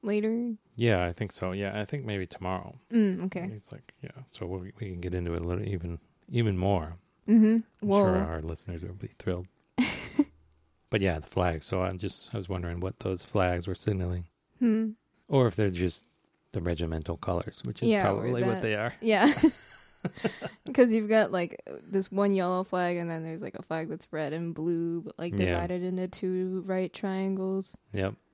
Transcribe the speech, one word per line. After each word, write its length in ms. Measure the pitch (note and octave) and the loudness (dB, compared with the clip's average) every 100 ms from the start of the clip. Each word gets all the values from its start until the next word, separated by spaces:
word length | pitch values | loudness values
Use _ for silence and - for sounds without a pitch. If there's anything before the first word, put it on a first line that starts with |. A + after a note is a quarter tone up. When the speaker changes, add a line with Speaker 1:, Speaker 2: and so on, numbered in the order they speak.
Speaker 1:
Later? 500 | A3 G#3 G#3+ A3+ A#3+ G#3+ _ - | 0 0 2 0 -2 -6 _ 2
Speaker 2:
Yeah, 300 | A#2 G2 F2 | 4 4 2
I 80 | |
think 180 | F2 G#2 | -2 -6
so. 220 | - F#2 | -4 -4
Yeah, 260 | F#2+ G2+ G2+ | -2 -4 -4
I 60 | G#2+ | -4
think 180 | D3 | -6
maybe 240 | A2+ G2+ F2+ | -4 -4 -4
tomorrow. 480 | - F2+ F#2 - - _ | -6 -4 -4 -6 -18 _
Speaker 1:
Mm, 320 | A#3 G#3 F#3 F#3 | 2 2 2 -4
okay. 200 | F#3 F3+ | -6 -8
Speaker 2:
He's 180 | G#2+ - | -12 -14
like, 220 | C#3+ - _ | -18 -18 _
yeah. 100 | - - C3 | -16 -16 -18
So 180 | - F2+ | -10 -8
we, 280 | F#2 F#2 - | -6 -8 -10
we 80 | G#2 | -10
can 80 | F2 | -6
get 140 | F2 | -4
into 200 | F2+ F2 E2+ | -2 -2 -2
it 60 | |
a 60 | E2+ | -2
little 180 | F2+ G2+ | -2 -2
even, 320 | G2 E2+ E2 _ _ - | -4 -4 -8 _ _ -4
even 280 | A#2+ A2 F#2 | 2 2 4
more. 360 | F#2+ G2 D#2 E2+ _ _ - | 4 2 0 -12 _ _ 4
Speaker 1:
Mm-hmm. 280 | A3 G#3+ A3+ - _ | 8 8 6 0 _
Speaker 2:
I'm 60 | G#3 | 2
Speaker 1:
Whoa. 120 | G3 | 4
Speaker 2:
sure 140 | F#3+ F#3 | 6 4
our 240 | D#2+ E2 | 0 -4
listeners 400 | D#2+ E2 - F2 | -4 -6 -8 -8
will 120 | F#2 F#2+ | -8 -10
be 120 | - _ | -12 _
thrilled. 280 | - F2+ F#2 _ _ - | -4 -4 -6 _ _ -2
Speaker 1:
<laughs> 100 | B3 - - - C#4+ _ _ _ _ _ _ | -2 -2 -6 0 0 _ _ _ _ _ _
Speaker 2:
But 120 | G#2+ | 2
yeah, 160 | F#2+ D#2+ | 2 2
the 80 | - | -4
flag. 360 | - F2+ E2 | 2 2 2
So 180 | - F#2 | -2 0
I'm 160 | F#2 F#2 | 0 -2
just, 360 | G2 - - | -6 -8 -8
I 40 | G#2+ | -8
was 100 | F#2 | -4
wondering 300 | F#2 F2 F2 | -4 -4 -4
what 200 | F#2 - | -6 -4
those 260 | - F#2 - | -4 -4 -2
flags 420 | G#2 F2+ F2+ F2 | 2 2 2 -2
were 60 | |
signaling. 520 | F2+ - F#2+ F2+ F2+ F2 _ _ _ | -4 -2 0 -2 -4 -6 _ _ _
Speaker 1:
Hmm. 320 | A#3+ A3 A3+ A3 _ _ _ | 2 2 0 -6 _ _ _
Speaker 2:
Or 200 | C#3 A#2+ | 4 4
if 80 | G#2 | 4
they're 160 | G#2 | 0
just 340 | F2 F2+ - - _ _ _ _ | 2 0 -2 -12 _ _ _ _
the 100 | - | -4
regimental 560 | F2 E2 E2+ D#2+ D#2+ F#2 | -2 -2 -2 -4 -4 -6
colors, 440 | - F2+ - - B2 | -2 -2 -4 -8 -8
which 160 | A2+ | -2
is 80 | A3+ | 0
Speaker 1:
Yeah, 220 | G#3 G2 | 2 2
or 80 | G2+ | 2
Speaker 2:
probably 220 | A2 B2 | 0 0
what 80 | - | 0
Speaker 1:
that. 80 | - | 0
Speaker 2:
they 140 | A2 G#2 | 0 0
are. 180 | A#2 - | -2 -2
Speaker 1:
Yeah. 300 | A3+ G#3 B3+ D4 | 2 6 6 6
<laughs> 40 | D#4 - - - - - | 4 2 -16 -18 -20 -8
Speaker 2:
<laughs> 720 | - - - - - - - | -8 -4 -4 -4 -12 -12 -4
Speaker 1:
'Cause 180 | B3 B3 | 6 6
you've 160 | A3 G#3 | 6 4
got, 220 | A3 G#3 | 4 4
like, 300 | F#3 F3 - - C2+ - | 2 -2 -6 -14 -16 -4
this 240 | G3 F#3+ | -2 0
one 220 | G3 G3+ | 2 2
yellow 300 | G3 F3 F#3 | 4 2 0
flag, 340 | F#3 F3+ F3+ F3 | -2 0 0 0
and 120 | E3+ | -4
then 140 | E3 | -6
there's, 180 | D#3+ D#3+ | -8 -8
like, 140 | - - | -10 -12
a 60 | |
flag 260 | - D#3+ D#3+ | -6 -4 -4
that's 180 | D#3 - | -8 -8
red 220 | D#3 D3 | -4 -4
and 200 | D#3+ E3+ | -4 -4
blue, 480 | D#3 E3 E3+ E3+ E3+ | -4 -2 0 -2 -4
but, 160 | - - | -8 -8
like, 140 | E3+ | -4
Speaker 2:
Yeah. 120 | C3 F#3 | 0 2
Speaker 1:
divided 280 | F3 F3 F3+ | 2 0 -2
into 240 | F#3 F#3 F#3 | -2 -2 -4
two 520 | - F#3 F#3 F#3 F#3 F#3+ | -4 -2 -2 -2 -4 -2
right 260 | F#3 F#3 | -2 -2
triangles. 840 | - G3 F#3+ F#3+ F#3+ F#3+ F#3+ F#3 - _ | -4 -4 -2 0 0 0 -2 -4 -14 _
Speaker 2:
Yep. 200 | G2+ F#2+ G#2+ _ | -2 -2 -4 _